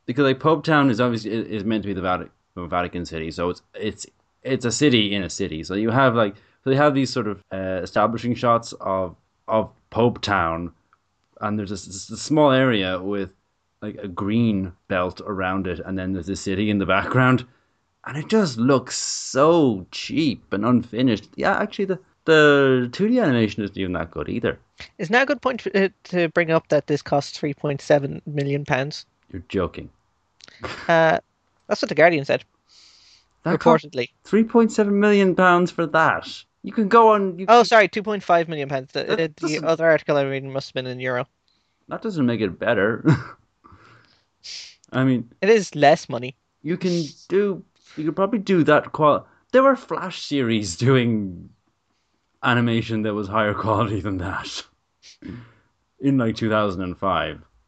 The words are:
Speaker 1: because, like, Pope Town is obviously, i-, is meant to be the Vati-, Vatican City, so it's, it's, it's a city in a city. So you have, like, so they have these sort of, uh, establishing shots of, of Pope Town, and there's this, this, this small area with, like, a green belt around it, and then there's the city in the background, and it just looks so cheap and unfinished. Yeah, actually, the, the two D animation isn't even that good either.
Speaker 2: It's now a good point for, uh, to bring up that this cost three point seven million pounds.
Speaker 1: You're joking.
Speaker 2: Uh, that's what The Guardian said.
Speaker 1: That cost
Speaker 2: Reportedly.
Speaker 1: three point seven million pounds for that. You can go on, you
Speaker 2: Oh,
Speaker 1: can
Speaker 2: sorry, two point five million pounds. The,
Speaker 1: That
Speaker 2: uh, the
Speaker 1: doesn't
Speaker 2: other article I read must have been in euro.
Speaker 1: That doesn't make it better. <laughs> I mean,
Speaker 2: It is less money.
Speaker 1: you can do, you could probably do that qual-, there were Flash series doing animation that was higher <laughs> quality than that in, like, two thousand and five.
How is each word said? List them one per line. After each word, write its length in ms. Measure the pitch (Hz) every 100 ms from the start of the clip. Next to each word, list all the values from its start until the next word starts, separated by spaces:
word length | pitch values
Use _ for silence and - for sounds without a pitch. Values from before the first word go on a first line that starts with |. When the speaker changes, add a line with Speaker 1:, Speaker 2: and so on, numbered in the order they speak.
| -
Speaker 1:
because, 180 | 127
like, 160 | 139 131
Pope 240 | 156 156
Town 240 | 156 151 139
is 140 | 110
obviously, 300 | 123 117 107
i-, 100 | 113
is 220 | 98 104
meant 180 | 101 110
to 60 | 98
be 40 |
the 80 | 92
Vati-, 300 | 92 90 82 _ _ -
Vatican 480 | 87 90 87 87
City, 260 | 85 82 80
so 200 | 80 87
it's, 120 | 90 _
it's, 320 | - 107 98 - _ _ _
it's 220 | 127 131
a 80 | 123
city 420 | - 151 120 104
in 80 | 101
a 60 | 85
city. 340 | - 92 78
So 120 | 82
you 160 | 95 113
have, 240 | 120 135
like, 200 | 117 107 - _ _
so 60 | 135
they 60 | 131
have 180 | 147
these 160 | 139 123
sort 160 | 131 107
of, 160 | 98 -
uh, 280 | 95 95 92
establishing 520 | 90 - 107 117 117
shots 380 | 120 123 117 117 -
of, 340 | - 95 92 - _ _ -
of 220 | 110 92 _ _
Pope 320 | 110 120 104
Town, 500 | - 98 82 82 87 - _ _ _ _ _ -
and 160 | 107 104
there's 100 | 98
this, 160 | 101
this, 220 | - 95 -
this 160 | 110
small 300 | - 156 147
area 460 | 131 131 110 92 92
with, 280 | 95 101 95 _ _ _ _ _
like, 160 | 107 -
a 100 | 101
green 640 | 87 101 113 117 101 95 92 -
belt 320 | 95 90 - 92
around 400 | 95 92 98 92
it, 120 | 85
and 180 | 90 95
then 160 | 92
there's 140 | 95 82
the 80 | 95
city 340 | - 95 107
in 80 | 104
the 80 | 90
background, 580 | 95 95 127 127 127 - _ _ _ _ _ -
and 100 | 143
it 140 | 151
just 260 | 220 185 117
looks 400 | 123 135 123 -
so 880 | - - - 127 151 170 139 98 90
cheap 640 | - - 113 156 104 -
and 100 | 98
unfinished. 640 | 110 123 120 110 127 104 -
Yeah, 200 | - 151 196
actually, 260 | 202 - 190
the, 120 | 180 _ _ -
the 640 | 156 151 143 139 127 123
two 160 | - 202
D 120 | 254
animation 420 | 190 123 107 -
isn't 140 | 101 95
even 160 | 95
that 180 | 87 82
good 200 | 80 76
either. 280 | 110 117 - _ - - -
Speaker 2:
It's 140 | 165
now 120 | 233
a 40 | 269
good 160 | 285
point 180 | 262 247
for, 160 | - 202
uh, 140 | 190 -
to 260 | - 180 165
bring 200 | 175 165
up 180 | 160 -
that 180 | 151 -
this 160 | 147
cost 360 | - 143 - -
three 140 | 151
point 300 | 139 147 143
seven 400 | - 147 139 156
million 400 | - 147 139 143
pounds. 400 | 147 131 143 - - _ _
Speaker 1:
You're 120 | 95 -
joking. 400 | 101 85 - 73 _ _ _ _ _ - - - - -
Speaker 2:
Uh, 300 | 165 160 170 - _ _ _ -
that's 160 | 208
what 80 | -
The 40 |
Guardian 300 | 143 165 160
said. 180 | 135 127 - _ _ _ _ _ _ _ _ _
Speaker 1:
That 180 | 160 165
cost 240 | 170 160
Speaker 2:
Reportedly. 240 | 147 131 120 _
Speaker 1:
three 220 | - 208
point 280 | 226 233 226
seven 260 | 220 208 202
million 340 | 208 208 190
pounds 360 | 175 185 175 180
for 140 | - 165
that. 380 | 156 156 85 - - - _
You 100 | 196
can 160 | - 202
go 240 | 233 220
on, 260 | 214 196 175
you 60 | 185
Speaker 2:
Oh, 120 | 240
Speaker 1:
can 80 | 220
Speaker 2:
sorry, 220 | 226 190
two 140 | 220
point 200 | 202 208
five 260 | - 175 165
million 220 | 156 139
pounds. 220 | 135 135
The, 120 | -
Speaker 1:
That 80 | -
Speaker 2:
uh, 40 | -
the 160 | 160 -
Speaker 1:
doesn't 280 | 165 151 156
Speaker 2:
other 180 | 165 165
article 300 | 151 - 147
I 60 |
read 200 | 139 135
must 260 | 135 135 -
have 40 |
been 120 | 131 127
in 140 | 123
euro. 280 | 127 123 127 _ _ _ _ _ -
Speaker 1:
That 120 | 175
doesn't 240 | 226 175
make 160 | 123 113
it 180 | 104 82
better. 460 | 101 113 101 127
<laughs> 1900 | 180 135 - - _ _ - - _ _ _ _ _ _ - - - - _
I 120 | 127
mean, 260 | 131 127 117 _
Speaker 2:
It 80 | 196
is 240 | 226 185
less 340 | 147 143 160 -
money. 260 | 123 123 - _ _
Speaker 1:
you 120 | 147 175
can 280 | 185 175 151 - -
do, 340 | 185 202 180 - _ _ -
you 100 | 156
could 100 | 160
probably 240 | 196 233
do 240 | 190 185
that 260 | 147 147 -
qual-, 360 | - 151 120 - _ _
there 100 | 247
were 140 | 269 254
Flash 460 | - 160 185 -
series 540 | - 143 120 113 101 85
doing 720 | 123 131 120 110 98 87 85 _ _ _ _ _ _ _ _ _
animation 600 | 131 120 120 117 110 110
that 120 | 107
was 140 | 104 98
higher 260 | 107 107
<laughs> 80 | 101
quality 380 | 110 104 117 110
than 180 | 98 95
that 460 | 87 90 - - - _ _ _ - - - 120 120 _ _ _ _ -
in, 180 | 139 135
like, 160 | 113
two 160 | 110 113
thousand 320 | 107 104 90
and 160 | 92 82
five. 420 | 98 85 78 76 - _